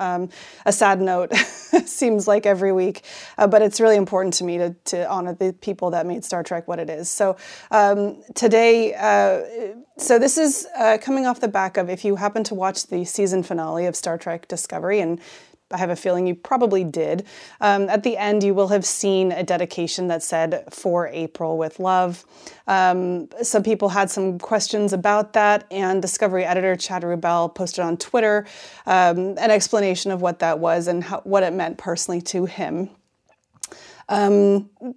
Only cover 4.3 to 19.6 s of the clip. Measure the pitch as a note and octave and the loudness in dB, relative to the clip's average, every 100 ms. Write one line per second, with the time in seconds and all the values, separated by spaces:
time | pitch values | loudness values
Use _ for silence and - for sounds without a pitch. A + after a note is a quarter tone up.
4.3 | F3 F3 F3 F3 F3 - F3+ F3 F#3+ F3+ | -2 -4 -2 -4 -4 -8 -6 -4 -4 -6
5.3 | F3+ F#3 F#3 - G3 F3+ E3+ F3 F3 - | -2 -4 -2 -8 -4 -2 -2 -4 -6 -6
6.3 | F3+ E3 E3+ E3+ E3+ D#3+ D#3 F3 - G3 | -6 -4 -8 -6 -6 -6 -8 -8 -2 -2
7.3 | F#3 - - - G#3+ G3+ G3+ G3+ - - | -2 -10 -20 0 4 6 4 0 -6 -12
8.3 | - A#3 A3+ A#3 A#3 A3 - G#3+ G3+ G3 | 0 4 6 6 6 2 0 2 4 4
9.3 | F#3 - A#3 G#3 A#3 - - - A#3 C4+ | 2 -2 -8 -10 -12 -20 -10 2 4 4
10.3 | D#4+ D#4 C#4 - E4+ A3 A3 B3+ C4+ B3+ | 2 0 0 -6 0 2 2 0 -2 0
11.3 | B3 A#3 G3 F#3+ F#3+ F3+ F#3 G#3 G3 G#3 | -2 -2 -2 -2 -2 -4 -4 -2 0 -2
12.3 | A3 G#3+ G3 F#3+ F#3+ - F3+ F3 - G3 | -2 -4 -4 -4 -4 -6 -6 -6 -2 0
13.3 | F#3 F3 E3+ D#3+ E3 F3+ E3 F3+ E3 F3+ | 0 -2 -6 -4 -4 -4 -4 -6 -6 -8
14.3 | E3+ - F3 - E3 F3 G#3 E3 E3+ - | -10 -10 -10 -8 -6 -2 0 0 -4 -10
15.3 | - - _ _ F3+ F3+ F3 F#3+ F3+ F3+ | -20 -20 _ _ -6 -4 -4 -2 0 -2
16.3 | F3 - C4 A#3 F#3+ F3 E3 D3+ E3+ G3+ | -4 -2 0 2 2 -2 -4 -4 -4 -6
17.3 | - - - G#3 G3+ G3 G#3 A#3 G#3 G#3 | -18 -20 -2 2 2 2 0 0 -2 0
18.3 | G#3 G3+ G3 F#3+ G3+ F#3 - G3+ F#3+ F#3 | 2 2 2 2 2 0 -2 0 2 0
19.3 | F3 F3+ F3 | -2 -2 -2